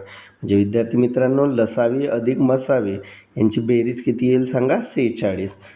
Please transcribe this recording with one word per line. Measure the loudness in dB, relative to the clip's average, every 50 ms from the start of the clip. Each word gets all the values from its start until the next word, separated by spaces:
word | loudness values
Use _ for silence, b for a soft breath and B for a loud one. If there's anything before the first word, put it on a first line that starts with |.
| -4 B B B B B B -10
म्हणजे | -2 2 2
विद्यार्थी | 2 2 2 0 -2 0 0 2
मित्रांनो, | 2 2 2 2 0 0 2 2 2 2
लसावी | 2 2 0 0 0 0 0 0 0 0 -2 -2
अधिक | -2 -2 -2 0 -2 0 2
मसावी | 2 2 2 0 0 0 0 0 0 -2 -6 -6 B B B B B B -4
यांची | 0 0 0 0 0
बेरीज | 0 2 0 2 0 -2 -4 -4 -4
किती | -4 -2 0 2
येईल | 2 2 2 0 0
सांगा? | -2 -2 0 0 0 -2
सेहेचाळीस. | -4 -6 -4 -2 -2 -2 -2 -2 -4 -4 -2 -4 -6 -8 -10 B B B B